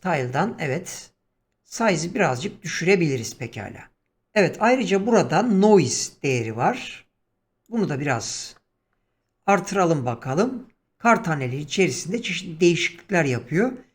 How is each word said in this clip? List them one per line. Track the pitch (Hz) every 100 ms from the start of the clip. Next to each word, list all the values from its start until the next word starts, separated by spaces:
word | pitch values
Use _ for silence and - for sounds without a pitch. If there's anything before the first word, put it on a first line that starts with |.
Tile'dan | 185 156 123 135 214 -
evet. | 151 143 185 - - _ _ _ _ _
Size'ı | _ - 226 170 170
birazcık | 233 165 123 185 -
düşürebiliriz | 160 - 170 196 160 131 113 -
pekala. | 113 113 98 - - _ _ _ _
Evet, | 214 190 -
ayrıca | 226 262 190 190 208
burada | 220 127 156
noise | 240 190 214 202 123 - - -
değeri | 143 127 113 110
var. | 160 254 - - _ _ _ _ _ _ _
Bunu | 226 175
da | 135
biraz | 143 120 - - - - _ _ _ _ _ _ _ _ -
artıralım | 196 - 196 170 156 123
bakalım. | 117 131 139 247 254 - _ _ _
Kar | 233 226
taneleri | 202 151 127 135
içerisinde | 147 - 180 - 156 226
çeşitli | - 175 185 160
değişiklikler | 175 165 - - - 180
yapıyor. | 143 120 117 156 247 254 -